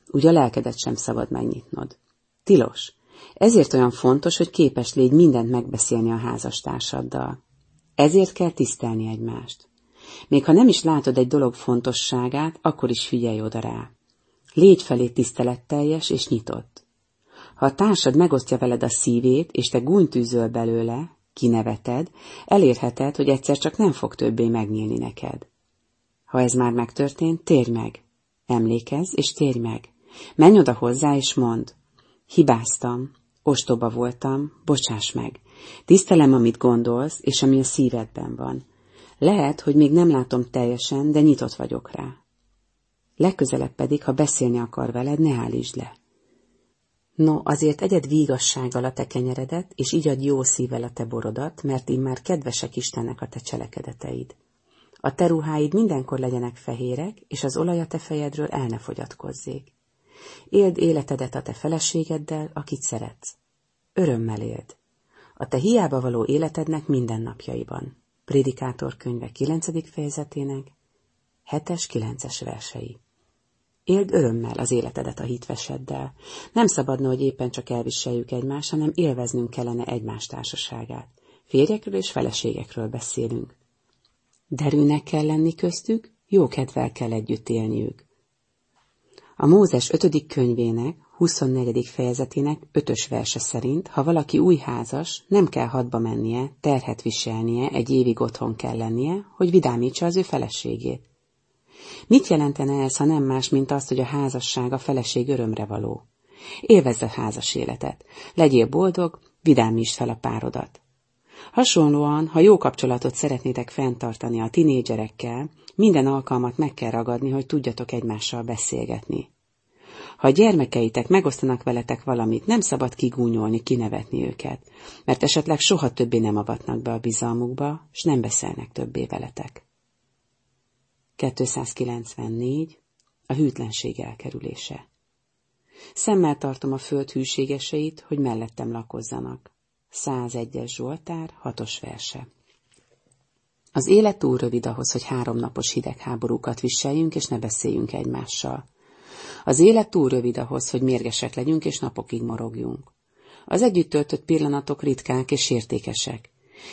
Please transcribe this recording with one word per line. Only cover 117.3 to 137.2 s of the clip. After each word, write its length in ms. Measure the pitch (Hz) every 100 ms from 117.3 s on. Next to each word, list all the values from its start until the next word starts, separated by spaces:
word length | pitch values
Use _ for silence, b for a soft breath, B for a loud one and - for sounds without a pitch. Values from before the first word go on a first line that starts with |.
hogy 160 | 135 131
tudjatok 460 | 151 123 110 120
egymással 500 | 120 113 107 - 120
beszélgetni. 880 | 117 110 - 127 117 60 - - - _ _ _ _ B B B B B
Ha 120 | 139
a 20 |
gyermekeitek 800 | 147 220 180 127 120 117 123 117
megosztanak 540 | 190 160 - 131 123
veletek 420 | - 120 117 123
valamit, 420 | - 120 110 117 -
nem 140 | 233
szabad 340 | - 131 123
kigúnyolni, 680 | - 127 127 120 113 107 113
kinevetni 640 | 117 123 110 101 107 123 -
őket, 440 | - - - _ B B B
mert 180 | B 135
esetleg 360 | 147 160 156 151
soha 340 | - 185 135
többé 260 | - 120 120
nem 180 | 107 104
avatnak 460 | 104 113 - 117
be 100 | 120
a 60 | 113
bizalmukba, 880 | 117 110 120 117 123 131 143 156 _
s 120 | -
nem 180 | 165 135
beszélnek 520 | - - - - -
többé 320 | - 60 64
veletek. 600 | 60 50 - - - - _ _ _ _ _ _ _ _ _ _ _ _ _ _ _ -
Kétszázkilencvennégy. 1600 | 135 - 127 135 127 - 123 120 113 - 113 113 123 143 160 _ _ _ _ _ -
A 60 |
hűtlenség 680 | 135 147 123 117 110 123 -
elkerülése. 920 | - 113 131 127 - - - - - _ _ _ _ _ _ _ B B B
Szemmel 420 | B - 196 165 143
tartom 340 | 139 135 135
a 60 | 135
föld 320 | - 143 139
hűségeseit, 960 | 131